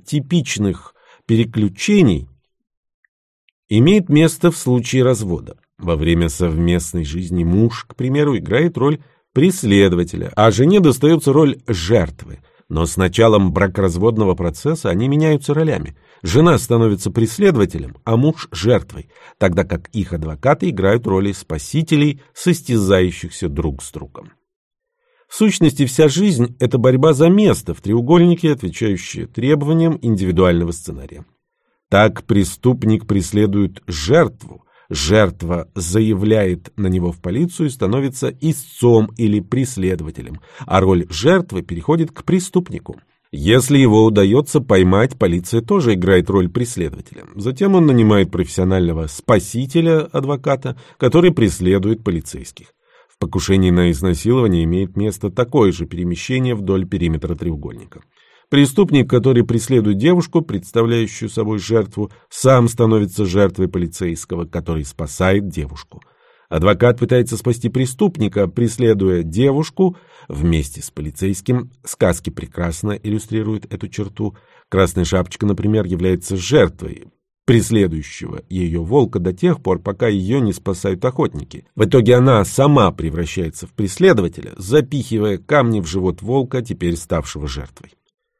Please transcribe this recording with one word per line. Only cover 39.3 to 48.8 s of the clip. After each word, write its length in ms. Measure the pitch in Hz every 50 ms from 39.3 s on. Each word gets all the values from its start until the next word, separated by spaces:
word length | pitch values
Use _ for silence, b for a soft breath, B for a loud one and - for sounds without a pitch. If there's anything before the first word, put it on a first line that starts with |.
| 104 104
преследователем, 1000 | 95 - 120 131 135 131 - 98 92 95 92 80 80 80 - - 64 60 67 73 B B B B
а 200 | B B 87 95
роль 260 | 95 95 95 87 87 -
жертвы 520 | - 78 104 151 185 190 185 - 98 92
переходит 500 | 87 - 87 85 - - 156 165 160 156
к 120 | - - -
преступнику. 760 | - 170 185 180 - - 180 180 - 92 - - - - - _ _ _ _ _ -
Если 480 | - 73 71 90 113 131 127 131 147 139
его 260 | 135 117 107 110 110
удается 560 | 113 107 104 98 98 107 139 143 - - 151
поймать, 560 | 120 - 101 95 92 90 95 101 117 131 - -
полиция 440 | 107 90 85 87 87 - - 117
тоже 340 | 117 - 104 196 143 117 104
играет 340 | 92 87 95 95 90 90 -
роль 180 | 95 98 90 87
преследователя. 800 | - 117 120 117 - - 85 73 - - - - - - - - -
Затем 400 | 101 101 123 135 127 196 196 196
он 120 | 185 165 151
нанимает 440 | 131 120 110 107 104 101 95 -
профессионального 760 | - 87 87 - - - 92 92 95 92